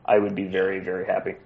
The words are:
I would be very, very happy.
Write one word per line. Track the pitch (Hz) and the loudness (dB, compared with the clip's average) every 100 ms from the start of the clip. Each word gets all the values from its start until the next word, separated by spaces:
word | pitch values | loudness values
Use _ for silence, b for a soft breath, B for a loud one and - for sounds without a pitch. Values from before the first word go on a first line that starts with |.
I | - 107 | 2 4
would | 101 95 | 4 -2
be | |
very, | 98 95 95 95 | -2 0 0 0
very | 92 92 | -4 -4
happy. | 95 92 - - | 0 -2 -2 -8